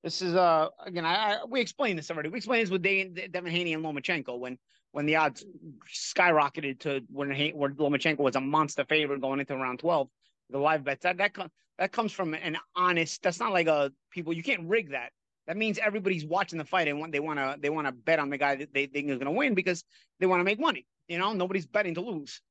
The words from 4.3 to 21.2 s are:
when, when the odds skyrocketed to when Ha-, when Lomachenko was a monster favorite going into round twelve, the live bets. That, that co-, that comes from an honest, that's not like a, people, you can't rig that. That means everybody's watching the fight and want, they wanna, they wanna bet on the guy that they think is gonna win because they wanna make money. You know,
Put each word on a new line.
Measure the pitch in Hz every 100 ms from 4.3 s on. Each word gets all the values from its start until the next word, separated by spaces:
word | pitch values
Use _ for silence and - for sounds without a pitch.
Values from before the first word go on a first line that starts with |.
| 123
when, | 127 127 _ _ _
when | 147 147
the | 160
odds | 165 - - - 160 - -
skyrocketed | - - - 180 156 147 - 139 131
to | 151 135 113
when | 135 139
Ha-, | 139 151
when | 156 139
Lomachenko | 139 143 139 165 147
was | 139 131
a |
monster | 135 151 151 -
favorite | - 156 147 139
going | 135 135
into | 135 131
round | 127 123
twelve, | 170 165 135 _ _ _ _
the | 135
live | 147 156
bets. | 139 135
That, | 175 180
that | 196
co-, | 196 175 _ _ -
that | 190
comes | - 220
from | - 175
an | 156 165 160 -
honest, | 180 180 175 160 -
that's | 185 175
not | 220
like | 185 160
a, | 151 139 _ _
people, | 180 160
you | 165
can't | 170 208 165
rig | 226 170
that. | 135 123 _ _ _ -
That | 185
means | 220 214
everybody's | 214 208 190 175 151
watching | 180 196 165
the |
fight | 143 185 160
and | 147
want, | 160
they | 143
wanna, | 156 147 135 147
they | 147
wanna | 156 143
bet | 123 113 160
on | 143
the | 139
guy | 143 139
that | 147
they | 139 139
think | 143 143
is | 131
gonna | 135
win | 190 285
because | 190 185 170 - _ _ _
they | 185
wanna | 180
make | 185 214
money. | 320 151 _ _ -
You |
know, | 170